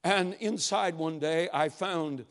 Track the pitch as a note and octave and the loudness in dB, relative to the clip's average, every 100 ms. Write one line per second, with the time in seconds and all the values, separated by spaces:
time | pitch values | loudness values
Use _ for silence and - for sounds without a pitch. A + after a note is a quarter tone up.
0 | - G3 F#3 G3+ A3 A3 - G3+ G3 E3 | 4 4 2 0 -2 -2 0 2 0 0
1 | D#3+ D#3+ D3 D#3+ F3 C#3+ D#3 - F#3 F3 | -4 -2 0 2 0 0 0 0 -2 -2
2 | D#3 C#3 A#2 | -2 -6 -10